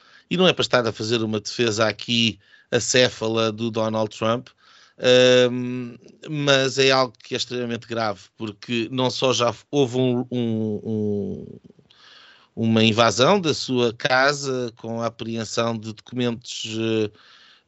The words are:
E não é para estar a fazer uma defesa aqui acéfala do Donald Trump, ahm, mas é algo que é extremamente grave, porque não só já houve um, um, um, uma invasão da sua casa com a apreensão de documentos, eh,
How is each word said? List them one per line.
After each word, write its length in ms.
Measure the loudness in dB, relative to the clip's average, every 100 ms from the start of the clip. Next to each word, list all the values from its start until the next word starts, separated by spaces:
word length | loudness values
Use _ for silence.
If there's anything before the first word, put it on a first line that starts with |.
| _ -20 -6
E 80 | 0
não 100 | 2
é 60 |
para 80 | 2
estar 240 | 2 2 0
a 60 |
fazer 320 | -2 -2 -2
uma 160 | 0 -4
defesa 480 | -4 -2 0 2 0
aqui 500 | -2 -2 0 0 -2 _ _ -4
acéfala 800 | -2 2 4 2 2 -2 0 0
do 180 | -2 -4
Donald 480 | -2 -2 -2 -4 -2
Trump, 300 | -2 -2 -6 _ _ _ _ -2
ahm, 960 | 4 6 8 6 4 0 -6 -8 -10 -16 -20 _ -8
mas 520 | -2 2 2 2 2
é 100 | 2
algo 240 | 4 0 -6
que 120 | -10 -8
é 20 |
extremamente 500 | -6 -6 -6 -8 -8
grave, 340 | -4 -4 -6 -14 -12
porque 520 | -12 -10 -6 -4 -4
não 200 | -2 -2
só 200 | 0 0
já 220 | 2 0 -2 _
houve 260 | 0 0 2
um, 300 | 0 0 -2
um, 480 | -4 -2 -2 -2 -4
um, 760 | -4 -4 -2 -4 -6 -8 -12 -18 -20 _ _ _ -20 -20 -20 _ _ -2
uma 280 | 2 4
invasão 560 | 4 6 4 4 4 4
da 140 | 0
sua 400 | -2 -2 0 0
casa 800 | 0 0 2 2 0 -4 -6 -6 -10
com 260 | -10 -6
a 40 | -6
apreensão 720 | -6 -8 -6 -6 -2 -2 -2
de 160 | -8
documentos, 800 | -14 -10 -4 -4 -4 -10 -10 -8 -4
eh, 320 | -2 0 -2 -6 _ -20 _ _